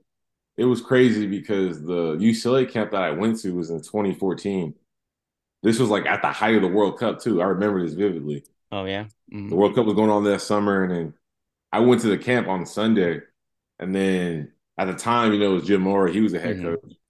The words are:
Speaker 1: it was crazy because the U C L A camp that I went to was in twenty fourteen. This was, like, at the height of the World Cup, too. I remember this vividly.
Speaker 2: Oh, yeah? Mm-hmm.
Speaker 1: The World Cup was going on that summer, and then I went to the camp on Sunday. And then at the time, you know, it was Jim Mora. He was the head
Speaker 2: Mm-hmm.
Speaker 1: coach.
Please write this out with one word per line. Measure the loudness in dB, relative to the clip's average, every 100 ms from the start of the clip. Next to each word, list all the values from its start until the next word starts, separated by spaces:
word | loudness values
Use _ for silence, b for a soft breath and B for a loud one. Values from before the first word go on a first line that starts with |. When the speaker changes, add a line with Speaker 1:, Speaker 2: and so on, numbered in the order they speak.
| _ _ _ _ _ 0
Speaker 1:
it | 2
was | 2
crazy | 2 6 6 4 -2
because | -4 -4 -2 -2 -4
the | -4 -2 -2 2
U | 2
C | 2 0
L | 0
A | 0
camp | -2 -2
that | -2
I | -2
went | 0 -2 -2
to | -4 -6
was | -6
in | -8
twenty | -6 -4 -2
fourteen. | -2 -4 -4 -4 -4 -6 -10 _ _ _ _ _ _ _ _
This | 0 2
was, | 2
like, | 2 0
at | -2
the | -2
height | 0 2 4
of |
the | 4
World | 2 0 0
Cup, | -4 -2
too. | -2 0
I | 0
remember | 0 0 0
this | -4
vividly. | -2 -2 -2 -6 -8 -12 _ -12
Speaker 2:
Oh, | -8 -6
yeah? | -8 -10 _ -16
Mm-hmm. | -12 -4
Speaker 1:
The | 2
World | 2 2
Cup | 0
was |
going | 2 2
on | 2
that | 2 0
summer, | 0 0 2 0
and | 0
then | -2 -6 -10 _ _ _ _ -4
I | 2
went | 4 4
to | 2
the | 0
camp | 0 -2 0
on | -4 -6
Sunday. | -2 2 2 2 -2 -10 _ _ _ _ -12
And | -6
then | 0 0 0 -2 -6 -10 _ _ -6
at | -6
the |
time, | -4 0 2 2
you | 2
know, | 2
it | 0
was | 2
Jim | 2
Mora. | 2 2 2
He | 2
was | 0
the | 0
head | -6 -6
Speaker 2:
Mm-hmm. | -4
Speaker 1:
coach. | -6 -10 -20